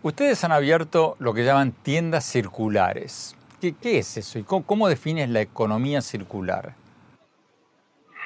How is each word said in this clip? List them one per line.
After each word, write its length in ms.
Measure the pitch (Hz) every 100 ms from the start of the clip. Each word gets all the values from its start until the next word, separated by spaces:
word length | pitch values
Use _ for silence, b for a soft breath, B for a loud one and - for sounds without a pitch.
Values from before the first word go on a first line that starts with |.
Ustedes 400 | 156 151 285 226
han 80 | 170
abierto 640 | 151 143 165 160 170 160 -
lo 160 | 123
que 100 | 110
llaman 280 | 120 139 135
tiendas 520 | - - 151 165 160
circulares. 1120 | - 127 101 - 110 104 92 - - - - - - -
¿Qué, 140 | 180
qué 240 | 156 240 180
es 180 | 101 -
eso 220 | 104 120
y 40 |
cómo, 200 | 104 190
cómo 240 | - 208 208
defines 400 | 139 151 160 135
la 140 | 117
economía 580 | 104 - 110 110 131 143
circular? 720 | 123 113 87 104 92 92 92 - _ _ _ _ _ _ _ _ _ _ _ _ _ B